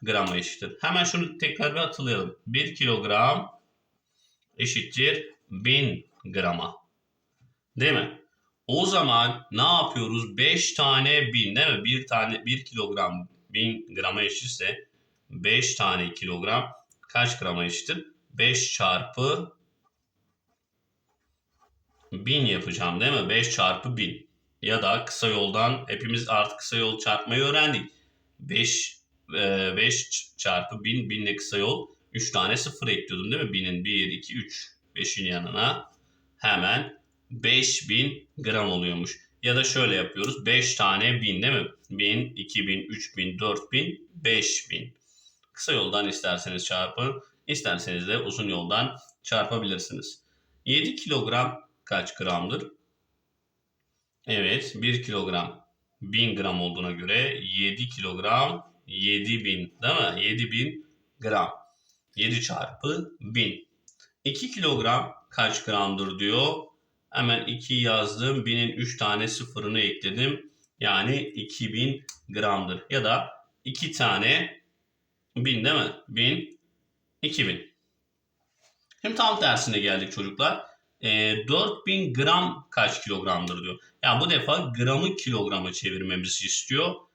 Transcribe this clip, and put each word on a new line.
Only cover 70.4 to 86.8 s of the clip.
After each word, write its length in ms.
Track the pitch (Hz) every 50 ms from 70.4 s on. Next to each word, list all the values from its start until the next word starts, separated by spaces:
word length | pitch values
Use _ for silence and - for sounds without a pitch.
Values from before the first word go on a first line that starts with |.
| - - - _ _ _ _ -
Yani 420 | 104 104 98 95 107 123 139 143
iki 520 | - - - - 107 - - - 117 104 104
bin 300 | 117 127 139 135 - - - - - _ -
gramdır. 540 | 98 107 107 101 98 95 95 90 90 87 - -
Ya 140 | 139 131 107
da 260 | 107 120 - - - - - - _ _ _ -
iki 280 | 127 127 - 170 -
tane 720 | 156 - 127 107 95 98 107 123 151 165 175 - - - _ _ _ _ _ _ _ _ _ _ _ _ _ _ -
bin 300 | 123 123 135 123 110 107
değil 100 | 143 156
mi? 160 | 139 - - - - -
Bin, 520 | - 107 113 120 131 - - - - - - _ _ _ _ _ _ _ _ _ _ _ _
iki 260 | - 147 151 151 120
bin. 260 | 95 87 85 - - _ _ _ _ _ _ _ _ _ _ _ _ _ _ _ _ _ _ _ _ _ _ _ _ - _
Şimdi 140 | - 214 220
tam 240 | - 226 220 208 -
tersine 400 | 160 135 120 - - 117 107 101
geldik 320 | 101 98 95 95 95 95
çocuklar. 540 | - 104 98 98 - - 143 160 - - - - - _ _ _ _ _ -
Ee, 320 | 110 107 107 107 110 107 107 107
dört 400 | 120 147 180 214 208 208 - -
bin 260 | 190 196 196 175 135 120
gram 540 | 127 143 156 185 180 180 - - - - _
kaç 320 | - 120 107 95 - - -
kilogramdır 600 | 101 101 92 95 95 90 87 87 87 87 87 87
diyor. 160 | 92 90 - - - _ _ -
Ya 180 | 127 117 127
bu 80 | 160 175
defa 280 | 165 135 - - 151 180 165 127 113
gramı 380 | 120 120 131 139 147 180 196 196
kilograma 580 | - - 131 117 104 101 98 98 92 90 90 -
çevirmemizi 720 | - - 98 95 95 92 92 92 92 90 90 - - -
istiyor. 500 | - - - - - 135 147